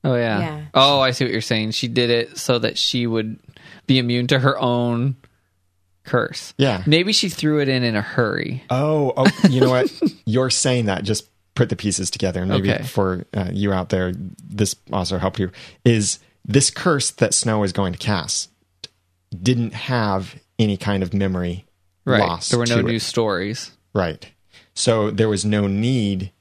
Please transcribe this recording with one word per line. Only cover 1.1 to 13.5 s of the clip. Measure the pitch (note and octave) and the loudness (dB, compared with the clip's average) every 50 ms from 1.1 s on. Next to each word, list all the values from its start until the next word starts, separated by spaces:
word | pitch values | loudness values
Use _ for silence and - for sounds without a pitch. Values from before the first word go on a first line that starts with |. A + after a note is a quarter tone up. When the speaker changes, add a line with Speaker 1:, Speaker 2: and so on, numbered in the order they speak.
Speaker 1:
see | B2 - C#3 | 2 0 -2
what | A#2+ | -2
you're | - A2+ | -2 -4
saying. | A2 - A#2+ A2 G#2+ A2 | -2 -2 -2 0 0 -2
She | A2+ - - A#2+ | -2 -4 -4 0
did | A#2 B2 B2 A#2 | 2 2 2 4
it | A#2+ A#2 A#2 - - - | 2 2 0 -2 -6 -12
so | - - B2+ A#2+ | -2 0 0 0
that | A2+ A#2 - - | 0 -2 -2 -2
she | - - - B2 A#2+ | -4 -2 0 0 0
would | A#2 A2+ A2+ A2 A2 A2 - _ - - - - - - - _ - | 0 0 -2 -2 -4 -8 -12 _ -20 -20 -20 -20 -20 -20 -20 _ 2
be | C3 C3 | 2 2
immune | B2 A#2+ A#2+ B2 B2 B2 | 2 2 0 0 2 2
to | C#3+ C3 | 2 4
her | B2+ C3+ C3+ - | 4 2 2 2
own | B2 B2 B2 A#2+ A#2+ A#2+ A#2+ A#2 A#2+ C#3 C3 - _ _ _ _ _ _ _ _ _ _ _ _ _ _ _ _ _ | 0 0 2 2 2 0 0 0 0 -2 -2 -4 _ _ _ _ _ _ _ _ _ _ _ _ _ _ _ _ _
curse. | - - B2 - - - - - - - - | -2 0 0 0 -2 -6 -12 -14 -14 0 0
Speaker 3:
Yeah. | C#3 C#3 A2 F#2 F#2+ D3+ | 2 2 2 0 2 2
Speaker 1:
Maybe | D3+ E3 F3+ G3 G#3+ | 2 4 4 2 0
she | - - F#3+ | 0 -2 -2
threw | - - - D3+ D3+ D3+ | -4 -2 -2 0 2 2
it | C#3+ C3+ | 2 2
in | C3 B2+ B2 | 0 0 0
in | A#2+ A2 | 0 0
a | G#2 | -2
hurry. | G2+ - - - A#2+ G#2+ G2 - - - - C3 - - | -4 -2 0 0 0 0 0 -2 -4 -6 -6 -10 -6 -4
Speaker 3:
Oh, | B2 B2+ C#3+ D3+ D#3 D3+ C#3+ B2+ - - | -2 0 0 0 2 2 0 0 0 4
oh, | C3 F#3 - - - F#3 | 2 2 2 4 4 4
you | C3 B2+ | 6 6
know | C3 B2+ | 4 4
what? | B2+ B2+ - E4+ - - - - | 4 2 2 0 -2 -2 -2 -2
Speaker 1:
<laughs> | - - _ | -2 -4 _
Speaker 3:
You're | - G#2+ B2 C3 B2+ | 0 0 2 2 2
saying | - - - C#3 B2+ B2 A#2 | 0 0 2 2 2 2 2
that. | G#2 F#2+ F2 G2+ | 0 0 -2 0
Just | G2 G#2+ G2+ - _ _ _ _ _ _ | -2 -2 -4 -4 _ _ _ _ _ _
put | - B2 - | 0 2 2
the | G#2+ | 2
pieces | - - G#2 F2+ - F#2+ - | -2 -2 -2 -2 -2 -4 -4
together. | - - - F#2+ F2 F2+ | -4 -2 -2 -2 -2 -2
And | F2+ F#2+ | -2 0
maybe | - - F#2+ G2 | 0 0 2 0
Speaker 1:
Okay. | A2 - - | 0 -2 -4
Speaker 3:
for, | B2+ - - G2+ F#2 F#2 F2+ F2 _ - | -4 -2 -2 0 0 -2 -4 -6 _ -4
uh, | G2+ F#2+ F2+ | -4 -4 -2